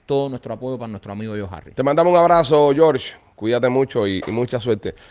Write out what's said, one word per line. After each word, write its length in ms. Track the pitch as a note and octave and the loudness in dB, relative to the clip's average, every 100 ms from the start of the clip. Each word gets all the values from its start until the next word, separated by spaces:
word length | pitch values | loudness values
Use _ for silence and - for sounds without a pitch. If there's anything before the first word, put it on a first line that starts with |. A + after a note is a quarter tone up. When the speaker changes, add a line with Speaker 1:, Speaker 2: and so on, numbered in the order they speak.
| - | -4
Speaker 1:
todo 240 | C#3 C#3 | -4 -4
nuestro 240 | B2+ - | -8 -12
apoyo 240 | A2 B2+ B2+ | -10 -10 -10
para 120 | A#2 | -10
nuestro 220 | G2+ G#2 | -12 -12
amigo 200 | G2+ A2 | -12 -8
Joe 140 | G#2 G2 | -8 -10
Harris. 240 | F2 - - | -12 -12 -4
Speaker 2:
Te 80 | |
mandamos 280 | C3+ D3+ E3+ | 0 2 4
un 60 | F3 | 4
abrazo, 520 | E3+ E3+ D3 D3+ D3 | 4 4 4 4 4
George. 400 | C#3+ D#3+ C3 - - _ - | 4 4 2 -4 -18 _ -8
Cuídate 340 | A2 A#2+ B2 | -2 0 0
mucho 360 | B2+ C3+ A#2+ G2+ | 0 0 0 -2
y, 160 | F#2+ - | -2 -4
y 40 | |
mucha 280 | A2 B2 B2 | -4 -4 -4
suerte. 340 | A2+ A2 - - - | -2 -4 -4 -12 -18